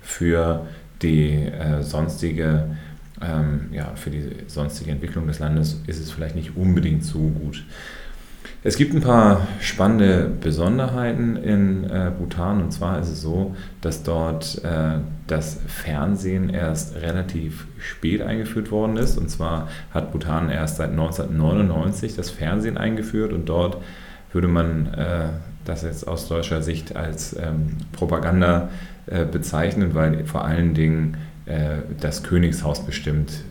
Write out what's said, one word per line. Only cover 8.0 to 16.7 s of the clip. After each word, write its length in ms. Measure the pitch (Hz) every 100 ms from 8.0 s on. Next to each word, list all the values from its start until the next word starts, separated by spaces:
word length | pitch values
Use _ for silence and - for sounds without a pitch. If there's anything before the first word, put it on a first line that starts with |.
| - - - - - -
Es 140 | 110 107
gibt 180 | 147
ein 60 | 165
paar 480 | 127 120 107 95 90 -
spannende 720 | - - 95 113 98 90 76 76
Besonderheiten 960 | 80 76 87 127 131 123 120 - 120 113
in, 460 | - 101 98 95 85
äh, 220 | 92 90 85
Bhutan. 460 | 85 80 90 104
Und 100 | 82
zwar 280 | - 87 87
ist 80 | 80
es 120 | 76
so, 360 | 78 87 95 - - -
dass 240 | 82 76
dort, 580 | - 82 82 78 - -
äh, 340 | 85 80 80 80 69 - -
das 320 | 78 78 76 -
Fernsehen 840 | - - 73 82 98 95 92 90
erst 440 | - 82